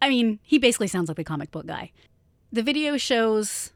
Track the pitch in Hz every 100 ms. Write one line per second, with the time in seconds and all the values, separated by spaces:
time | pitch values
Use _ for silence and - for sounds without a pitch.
0 | 277 262 226 208 - 302 240 233 202 185
1 | 165 160 160 156 147 156 156 151 - -
2 | _ _ _ _ _ 220 233 294 302 285
3 | - 240 226 220 208 - -